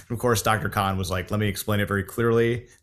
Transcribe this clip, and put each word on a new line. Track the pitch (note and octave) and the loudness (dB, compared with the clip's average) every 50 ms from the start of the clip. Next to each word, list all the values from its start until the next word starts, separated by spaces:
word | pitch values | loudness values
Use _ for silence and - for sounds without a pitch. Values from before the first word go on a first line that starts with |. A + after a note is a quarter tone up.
| - | -10
And | - A#2+ | -8 -4
of | G#2+ | 0
course, | - B2 A#2 G2+ | 0 2 2 2
Doctor | - A2+ A2 G2+ - - | 2 2 2 2 0 -2
Khan | - G#2+ G2 F#2+ F#2+ | 0 0 0 0 0
was | F#2+ F#2+ E2+ | -2 -2 -2
like, | F#2 F#2 F2 - | -4 -4 -4 -2
"Let | G#2 G#2 | -2 0
me | G#2+ G#2 | 0 0
explain | F#2 - - - G#2 G2+ | -2 -4 -4 -2 0 0
it | G#2 F2+ | 0 0
very | G2+ G2 F#2+ | 0 -2 -2
clearly. | - - A#2+ A#2 A#2 A2+ A#2 A#2 A#2 A#2+ A#2+ - - - - | -4 -2 0 2 2 4 4 2 2 0 -4 -8 -12 -20 -20